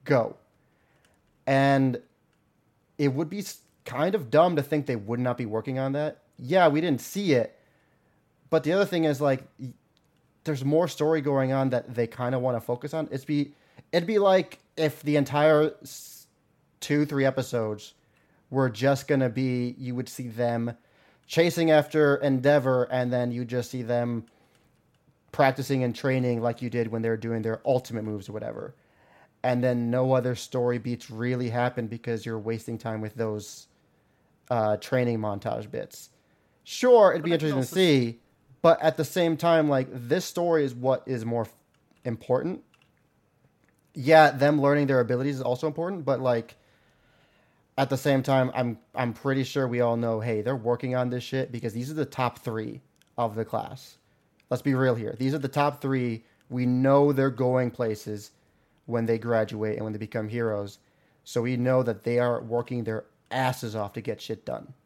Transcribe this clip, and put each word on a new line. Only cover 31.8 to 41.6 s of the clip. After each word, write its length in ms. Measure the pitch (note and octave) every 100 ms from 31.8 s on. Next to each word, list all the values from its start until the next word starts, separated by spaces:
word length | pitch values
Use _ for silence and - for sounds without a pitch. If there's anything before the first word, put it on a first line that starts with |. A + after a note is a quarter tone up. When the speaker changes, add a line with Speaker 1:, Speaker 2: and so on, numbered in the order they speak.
| A2+
Speaker 1:
because 360 | A2+ - A2+ A2+
you're 120 | A2+
wasting 400 | G#2+ A2+ - A#2
time 220 | A2+ A2
with 160 | G#2+ A2+
those, 520 | A2+ G#2+ G2+ - - _ _ _ _ _ _ _ _
uh, 260 | A#2+ G#2+ G#2
training 420 | - B2+ B2 A2+
montage 520 | G#2+ G2+ A2 - G#2+
bits. 380 | - - - - _ _ _ _ _ -
Sure, 460 | - B3 A#3+ G3
it'd 100 | E3+
be 60 | E3
Speaker 2:
But 60 | E3+
I 20 |
can 100 | D#3
Speaker 1:
interesting 40 |
to 60 | C3+
Speaker 2:
also 200 | B2 F#3
s- 300 | F#3 C#3 A#2
Speaker 1:
see, 60 | A2+ _ _ _ _
but 200 | E3 E3
at 160 | D#3+ D#3
the 80 | D3
same 320 | F#3+ E3+ D#3+
time, 320 | E3+ E3 D3+
like, 180 | C3+ C3
this 340 | B2+ A#2+ F3 -
story 400 | - F3 E3 C#3
is 100 | A#2+
what 260 | B2+ C3 -
is 180 | B2+ A2+
more 180 | A#2
f-, 120 | A2 _